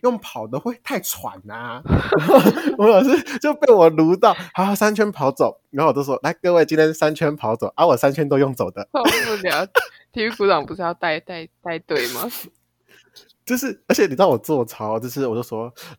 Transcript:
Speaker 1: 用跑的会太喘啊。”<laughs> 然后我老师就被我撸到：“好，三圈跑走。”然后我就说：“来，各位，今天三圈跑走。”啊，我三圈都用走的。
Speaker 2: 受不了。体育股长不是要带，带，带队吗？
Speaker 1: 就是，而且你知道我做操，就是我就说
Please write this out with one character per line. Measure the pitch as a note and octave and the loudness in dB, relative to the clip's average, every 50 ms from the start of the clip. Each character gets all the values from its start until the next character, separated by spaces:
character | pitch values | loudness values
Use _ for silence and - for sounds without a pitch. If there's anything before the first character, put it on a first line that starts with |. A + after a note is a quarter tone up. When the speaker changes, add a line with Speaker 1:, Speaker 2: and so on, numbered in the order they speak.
| - | -4
Speaker 1:
用 | B3 A#3+ G#3 | -2 -2 -4
跑 | - - - A#2+ - | -10 -14 -12 -12 -12
的 | G#2+ B2 C#3+ | -8 -8 -8
会 | - A#3+ A#3+ - - | -8 -8 -10 -10 -10
太 | - C4+ G3 | -8 -8 -8
喘 | - - - - - A#2 G2+ G2 G2 | -8 -8 -12 -10 -10 -14 -14 -14 -18
啊。” | G#2 G#2+ A#2 A#2+ A#2+ A#2 B2 - | -16 -14 -12 -12 -12 -12 -12 -2
<laughs> | - - - - - - | 0 0 0 0 0 -2
然 | F#3+ D3+ | 0 2
后 | - - B3 E3 G#3+ - D#4 F4 D4 - - | 4 4 4 4 4 -4 -6 -4 -4 -2 2
我 | G3+ A3 | 4 6
老 | A3 - C4+ | 6 6 6
师 | F#3+ C#4 D#4 - - - B3 | 4 2 0 0 -4 -10 -4
就 | - D4+ D4 | -2 -2 -2
被 | D4 D4+ C4+ | 0 4 6
我 | A3+ G3 E3 E3 | 6 8 8 6
撸 | D#3+ D#3 D#3+ D#3+ F3+ | 6 4 2 2 4
到 | F#3 A#3+ G#3+ F3+ - F3+ - - | 4 4 4 2 2 -6 -12 -4
：“好， | - F#3+ G3+ G3+ | -2 -2 0 0
三 | - G#3+ G#3+ G#3+ | 0 0 0 2
圈 | G#3 A3 G#3 G3 | 2 -2 -2 -2
跑 | - C#3+ C3+ | -2 -2 -2
走。” | C3+ - C#3 A2+ - _ _ _ | 0 0 0 0 0 _ _ _
然 | - C#3 D#3+ | -4 0 2
后 | D#3 | 2
我 | C3 | 2
就 | C#3+ C#3 | 0 -2
说 | C#3 C3 - - | -4 -4 -4 -2
：“来， | D3+ E3+ | -4 -6
各 | _ - F3+ F3 | _ -2 2 4
位， | E3 D#3 | 4 4
今 | D3+ D#3 D#3 | 2 4 2
天 | D#3 D#3+ D#3+ | 2 2 2
三 | - D#3+ D3+ D#3 | 0 0 0 0
圈 | - E3 D3 D3+ | 0 -2 -2 -2
跑 | D3+ - A2 A2+ | -2 -4 -4 -4
走。” | - - G2 - | -2 -4 -6 0
啊， | - D#3+ | 2 2
我 | F3 C3 | 2 4
三 | A#2 - C#3 | 4 2 0
圈 | C3+ D#3 D3+ | 0 0 -2
都 | C#3+ C#3+ C3+ | 0 2 2
用 | C#3 C3+ B2+ | 2 0 0
走 | - G#2+ F2+ | -4 -6 -6
的。 | - G2+ G2+ _ - | -6 -12 -14 _ -4
Speaker 2:
受 | C#4 B3 D#4 - - - A#3 G#3+ | -2 0 0 0 0 -2 -4 -6
不 | G3+ F#3 | -4 -4
了。 | F3 D3 D3+ F#3 G3+ - - - - _ - _ _ - | -4 -2 -2 -4 -2 -2 -4 -4 -4 _ -20 _ _ -8
体 | A#3+ G#3+ | -6 -6
育 | A3+ | -6
股 | A3+ - G3+ G3 | -4 -2 0 2
长 | F#3 D3+ C#3 | 2 0 0
不 | C#3+ D#3+ | -6 -10
是 | D3+ | -8
要 | F3+ E3+ F3 | -6 -8 -6
带， | - - E3+ D#3 D#3 | -4 -4 -4 -4 -4
带， | _ - F3+ E3 D#3+ - _ _ | _ -12 -16 -16 -16 -18 _ _
带 | - F3+ E3 E3 | -12 -10 -10 -10
队 | _ - E3 - - A#2+ - | _ -6 -4 -4 -4 -4 -6
吗？ | F#3 - A#3+ - - - - _ _ _ _ _ _ _ _ _ _ _ _ _ - _ _ _ _ _ | -8 -8 -8 -10 -12 -16 -18 _ _ _ _ _ _ _ _ _ _ _ _ _ -20 _ _ _ _ _
Speaker 1:
就 | - B3 | -6 -4
是， | B3 C#4 B3+ - _ _ | -4 -4 -6 -10 _ _
而 | - - | -4 0
且 | - G#3+ | 0 2
你 | F3 | 0
知 | C3+ | 2
道 | - G3 F3+ | 2 2 2
我 | C3 A2 | 2 0
做 | - - D#3 C3+ A#2 | -2 -2 -2 -2 -2
操， | A2 - - A2 G#2+ A2 A2+ | -4 -6 -10 -6 -6 -4 -4
就 | B2 B2 | -6 -6
是 | A#2 C3 C3+ | -6 -6 -4
我 | B2 A2 | -4 -4
就 | A#2+ A#2+ | -6 -6
说 | - A#2 A2 A2+ A#2+ - - - - C#3+ | -8 -8 -10 -10 -10 -14 -18 -20 -20 -20